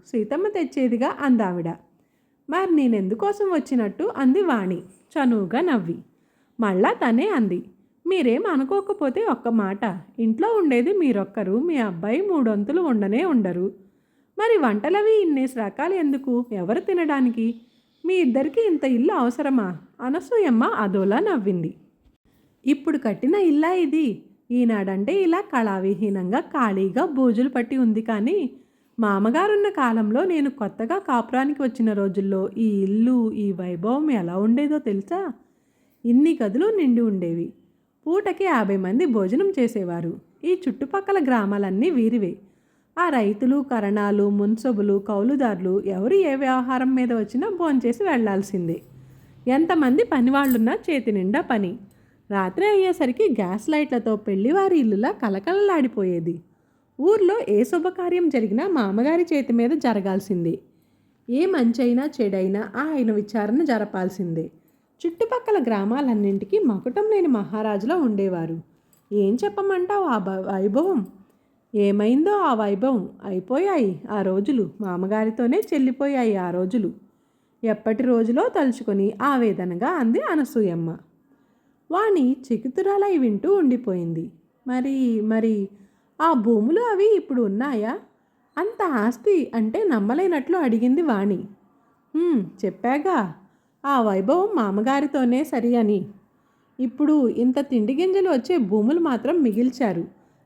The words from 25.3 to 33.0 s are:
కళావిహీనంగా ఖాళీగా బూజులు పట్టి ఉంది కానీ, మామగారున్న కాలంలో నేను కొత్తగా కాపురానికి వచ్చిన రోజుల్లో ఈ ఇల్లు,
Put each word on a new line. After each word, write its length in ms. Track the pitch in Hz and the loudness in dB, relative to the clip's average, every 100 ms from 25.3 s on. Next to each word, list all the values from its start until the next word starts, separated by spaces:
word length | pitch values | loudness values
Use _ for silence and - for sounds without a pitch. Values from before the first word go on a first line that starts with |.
| 339 | 0
కళావిహీనంగా 1000 | 403 262 220 190 190 202 214 196 180 254 | 0 -2 0 0 -2 0 -2 -2 -2 -2
ఖాళీగా 640 | - 302 226 190 190 208 | -2 -2 0 0 0 0
బూజులు 440 | 339 269 254 220 262 | -2 2 2 2 0
పట్టి 280 | 254 233 262 | -2 -2 0
ఉంది 260 | 233 214 | 2 0
కానీ, 480 | 220 214 226 392 262 - _ _ _ - | -2 -2 0 0 -2 -8 _ _ _ -2
మామగారున్న 680 | 208 196 220 302 403 415 403 | 0 2 2 2 2 2 0
కాలంలో 560 | 370 247 226 214 233 | 0 0 0 0 0
నేను 260 | 370 320 277 | 0 0 -2
కొత్తగా 480 | - 202 - 226 381 | -2 -6 -6 -4 -4
కాపురానికి 640 | 359 247 240 247 285 294 | -2 -2 0 -2 -2 -2
వచ్చిన 300 | 262 247 220 | -2 0 0
రోజుల్లో 580 | 202 196 190 196 196 196 - | 0 -2 -2 -2 -2 -4 -2
ఈ 240 | 226 196 | 0 0
ఇల్లు, 500 | 190 208 | 0 2